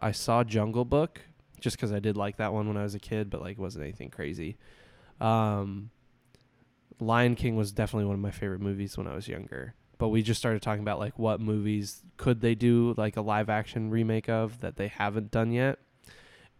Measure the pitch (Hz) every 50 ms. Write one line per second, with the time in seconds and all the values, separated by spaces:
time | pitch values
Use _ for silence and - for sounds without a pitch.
0 | - 110 101 - - - 117 120 120 110 107 110 104 110 110 120 123 120 139 147
1 | 160 170 - - - - - _ _ _ - - - 123 - - - 107 104 101
2 | 101 110 101 104 101 101 98 - 107 101 101 107 107 107 104 104 104 101 98 104
3 | - - 113 107 107 101 - - - 92 101 110 95 92 98 80 76 73 - -
4 | 62 - - - 80 73 80 - 82 80 - - - - - - - - - -
5 | - - - - - 113 113 113 110 107 104 101 98 98 98 101 101 113 - _
6 | _ _ _ _ _ _ _ - _ _ _ _ _ _ _ _ _ - - -
7 | 113 110 113 117 120 123 120 - - 123 113 110 107 98 101 117 110 101 - 110
8 | 104 101 101 98 101 101 - - 104 101 95 92 101 98 98 98 101 98 - -
9 | 95 90 67 82 104 - - - - - - 65 65 - - _ _ _ _ -
10 | 117 110 107 113 107 110 113 - - 120 110 104 - 113 107 104 104 104 101 73
11 | 104 104 - - 113 110 107 - 110 107 107 107 101 104 107 104 101 101 - -
12 | - - - - - 131 123 113 113 117 117 104 120 120 120 120 117 120 113 -
13 | 107 107 - 113 104 107 104 107 107 110 107 107 107 - - 120 110 110 110 113
14 | 113 110 110 110 - - 117 113 113 107 117 123 - 87 - - 98 104 - -
15 | 104 104 101 110 107 104 - 120 113 117 117 120 127 135 135 - _ _ _ _
16 | - - - - - - - - - - _